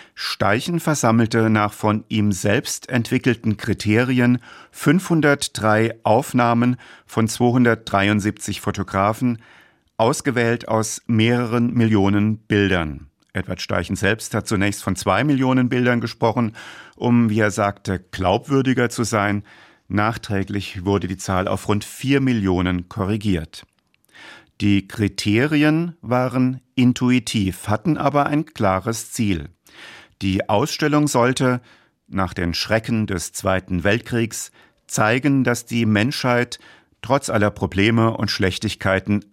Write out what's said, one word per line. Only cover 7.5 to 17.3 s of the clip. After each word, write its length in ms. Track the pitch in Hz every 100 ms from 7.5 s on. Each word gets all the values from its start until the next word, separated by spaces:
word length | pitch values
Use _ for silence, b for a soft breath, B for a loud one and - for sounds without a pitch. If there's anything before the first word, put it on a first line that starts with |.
| 127 120 113 - 98 98 107 104 101 - 98
Fotografen, 840 | - 98 95 98 101 113 127 117 b b b b b -
ausgewählt 680 | 113 151 139 120 117 120 -
aus 360 | 110 110 - -
mehreren 720 | 113 113 120 120 120 120 123
Millionen 640 | 113 107 98 104 107 110
Bildern. 640 | - 104 98 92 78 71 - _ _
Edward 300 | 95 92 90
Steichen 340 | - 92 87 98
selbst 380 | 98 113 -
hat 140 | 113 -
zunächst 340 | 104 101 98
von 140 | - 92
zwei 280 | 101 95
Millionen 460 | 147 135 131 131 123
Bildern 320 | 123 123 120
gesprochen, 520 | 113 - 117 110 113 B B B B B
um, 340 | 120 120
wie 100 | 113